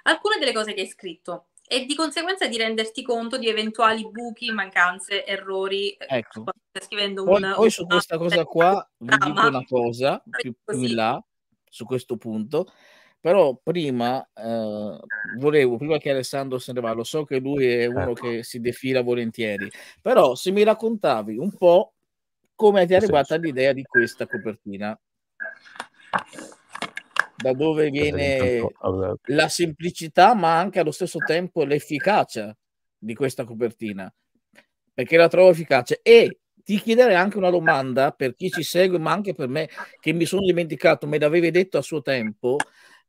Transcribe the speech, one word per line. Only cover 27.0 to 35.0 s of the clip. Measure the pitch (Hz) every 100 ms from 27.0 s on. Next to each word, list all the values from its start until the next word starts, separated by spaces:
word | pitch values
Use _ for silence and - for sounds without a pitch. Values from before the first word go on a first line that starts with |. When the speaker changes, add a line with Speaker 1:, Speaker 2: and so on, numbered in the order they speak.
| - - - -
Speaker 2:
Da | 131
dove | 131 160 156 151 143
Speaker 3:
Vedere | 151 143
Speaker 2:
viene | 139
Speaker 3:
intanto, | 135 127 120 117 -
allora. | 104 95 92 101 -
Speaker 2:
la | 147 156
semplicità, | - 170 147 175 - 160 175 196
ma | 233 165 165
anche | 190 190
allo | 156
stesso | - 175 139
tempo | - 160 180 170
l'efficacia | 139 147 - 147 190 202 131 113 104 107 _ _ _ _
di | 107
questa | 113 135 - 117
copertina, | 113 117 - 113 95 95 - _ _ _ _ _ _ _
perché | -